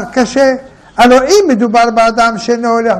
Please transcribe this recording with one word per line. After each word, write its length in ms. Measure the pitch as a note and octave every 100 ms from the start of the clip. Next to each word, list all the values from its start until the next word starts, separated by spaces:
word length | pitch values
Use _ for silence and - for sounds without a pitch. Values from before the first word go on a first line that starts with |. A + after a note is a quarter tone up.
| G3+
קשה. 420 | - A#3+ C4+ C4+ C4 - - - -
הלוא 200 | B3 B3+
אם 300 | C4+ G4+ F#4+
מדובר 420 | A#3 A#3 A#3 A#3 A3+
באדם 380 | A3+ A3+ A#3 A3
שאינו 320 | - A#3+ A#3
הולך 280 | A#3 A3+ F3+